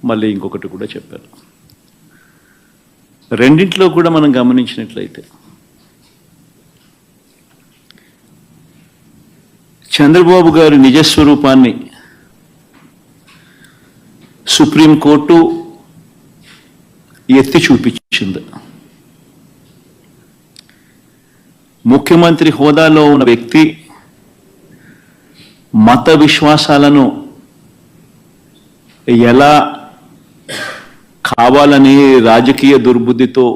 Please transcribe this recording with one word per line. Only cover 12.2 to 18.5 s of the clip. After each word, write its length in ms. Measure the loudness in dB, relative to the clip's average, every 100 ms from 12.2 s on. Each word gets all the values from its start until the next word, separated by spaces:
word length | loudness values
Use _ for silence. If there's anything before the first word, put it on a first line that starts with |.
| _ _ _ _ _ _ _ _ _ _ _ _ _ _ _ _ _ _ _ _ _ _ -8
సుప్రీంకోర్టు 920 | -2 0 2 2 2 0 -2 2 2 2 -4 -14 -20 _ _ _ _ _ _ _ _ _ _ _ _ _ _ -2
ఎత్తి 320 | 0 0 -2 0
చూపించింది. 760 | -2 -2 -10 _ -10 -8 -12 -16